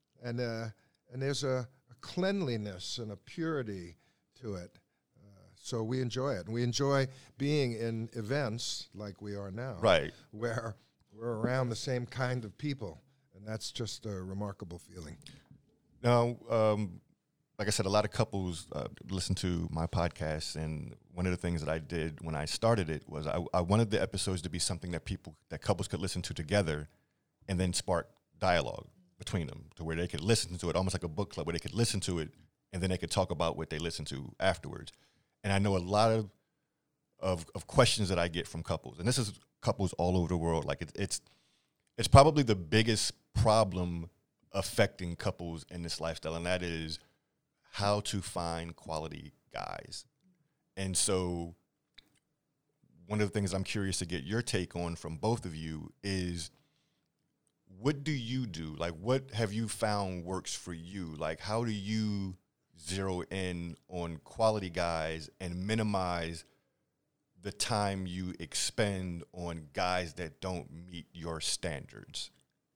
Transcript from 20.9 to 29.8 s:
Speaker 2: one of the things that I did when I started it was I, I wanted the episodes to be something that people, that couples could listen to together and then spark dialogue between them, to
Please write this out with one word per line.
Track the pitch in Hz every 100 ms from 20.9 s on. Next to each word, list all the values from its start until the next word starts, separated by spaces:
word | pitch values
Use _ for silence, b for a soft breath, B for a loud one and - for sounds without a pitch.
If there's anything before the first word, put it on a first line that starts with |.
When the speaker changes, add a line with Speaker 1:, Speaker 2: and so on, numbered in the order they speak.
| - _ 90
Speaker 2:
one | 90
of |
the | 87
things | 90 85 73
that |
I | 82
did | 71 85 80 76
when | 82 76
I | 73
started | - 113 113 80
it | 76 -
was | 73 76
I, | 85 85
I | 90
wanted | 87 104 113
the | 107
episodes | - 98 - 92
to | 80
be | 87
something | - 87 90
that | 82 -
people, | 95 - - _
that | 76
couples | - 92 98
could | 87
listen | 92 92
to | - -
together | 76 101 85 76 73 _ _ _ _ _ -
and | 90
then | 92
spark | 87 - 87 - _ _ _
dialogue | 92 87 64 - - - _ _
between | - 95 73
them, | - -
to | -